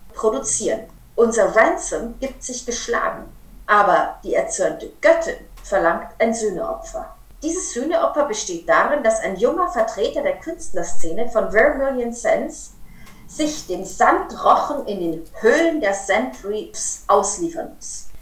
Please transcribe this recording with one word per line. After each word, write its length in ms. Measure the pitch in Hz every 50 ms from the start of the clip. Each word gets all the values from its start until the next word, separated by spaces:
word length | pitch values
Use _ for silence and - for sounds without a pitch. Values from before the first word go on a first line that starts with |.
| - - -
produzieren. 680 | - - 220 254 269 - - - - 220 - - - - - - - - - -
Unser 400 | 233 233 220 226 220 190 175 -
Ransom 640 | 220 - 339 339 - - - - - 220 233 - -
gibt 240 | 269 269 - -
sich 240 | - - 240 - -
geschlagen, 600 | 240 - - - 233 233 - - - - - - - - - - - - - - -
aber 480 | 208 208 - - - - 202 - - - -
die 100 | 180 160
erzürnte 560 | - - - - - 185 - - - - - - -
Göttin 360 | - 311 - 330 - - - - - - - -
verlangt 460 | - - 202 185 170 165 165 - - - - -
ein 160 | 226 233 -
Sühneopfer. 800 | 220 214 208 180 - - - 95 - - - - - - - - - - - - - 277
Dieses 300 | 320 339 370 370 - -
Sühneopfer 500 | 233 277 320 349 339 339 - - 294 277
besteht 420 | - 208 - - 185 170 165 -
darin, 360 | 170 156 165 - - 294 285
dass 180 | 226 220 220 -
ein 160 | - 190 190
junger 320 | 180 226 285 320 359 359 349
Vertreter 540 | - 349 330 - - - 466 554 - 294
der 160 | - - - -
Künstlerszene 880 | - 320 359 - - - - 202 - - - - - 165 185 214 - -
von 220 | - 214 196 175
Vermilion 640 | 185 220 262 302 277 262 269 269 254 247 233 233 233
Sands 580 | - - - - - 277 311 - - - - - - - - - - - - - - -
sich 400 | - - - 302 302 - - -
dem 180 | - 180 185 190
Sandrochen 1040 | - - - - - 330 392 - - - - - - - - - - 294 269 -
in 140 | 214 196 180
den 240 | 170 165 160 165 - - - -
Höhlen 400 | 208 226 285 311 339 330 311 -
der 100 | 208 196
Sand 500 | 196 - - - 196 220 262 - - -
Reefs 600 | 190 202 214 214 - - - - - - - - -
ausliefern 680 | - 202 - - - - - - - - - - - -
muss. 320 | - - - - - - - - -